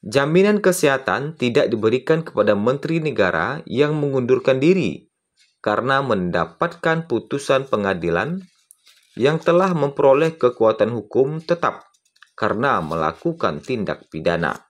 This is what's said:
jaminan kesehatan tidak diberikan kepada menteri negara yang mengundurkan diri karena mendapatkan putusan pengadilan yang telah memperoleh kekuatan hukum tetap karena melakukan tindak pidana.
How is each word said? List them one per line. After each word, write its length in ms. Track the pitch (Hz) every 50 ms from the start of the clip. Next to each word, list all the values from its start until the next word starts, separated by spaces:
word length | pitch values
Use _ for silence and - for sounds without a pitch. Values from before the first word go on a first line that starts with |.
jaminan 640 | - 95 107 135 139 143 160 180 190 208 208 202 208
kesehatan 720 | 185 175 - - 147 139 131 - - 90 110 139 151 160 _
tidak 320 | 127 123 113 139 143 -
diberikan 560 | 117 110 104 110 117 131 - - 160 165 165
kepada 320 | - - - 104 107 107 101
menteri 400 | 101 120 135 143 - 151 165 165
negara 640 | 156 156 123 107 101 90 85 80 85 110 135 151 - -
yang 240 | - 120 147 147 151
mengundurkan 600 | 151 143 143 135 131 123 120 127 127 - - 131 131
diri 500 | 135 160 190 190 147 92 71 - _ _ _ _ _ _ _ _ _ _ _ _
karena 400 | - 104 104 113 110 127 135 135
mendapatkan 1040 | 139 127 113 95 90 87 85 87 85 82 - _ 160 170 165 - - 165 160 165 165
putusan 640 | - - 113 110 - - 143 - - 135 131 131 -
pengadilan 720 | - 107 101 98 95 87 82 85 85 87 104 143 175 190 185 _ _ _ _ _ _ _ _ _ _ _ _ _ _
yang 240 | - 113 139 156 160
telah 340 | - - 170 175 190 190 180 156
memperoleh 580 | 143 143 139 - 147 139 135 139 160 160 160
kekuatan 540 | - - 123 120 - 113 110 110 - 104 110
hukum 480 | 120 117 - - - 120 135 139 156 160 160
tetap 400 | - 170 170 - 117 - - - _ _ _ _ _ _ _ _ _ _
karena 480 | - 110 107 98 104 127 139 123 98
melakukan 800 | 85 76 80 82 78 78 80 - - 170 - - - 98 78 73
tindak 480 | - - 131 117 98 82 76 - _ _
pidana. 560 | - 80 78 90 85 85 85 69 - - _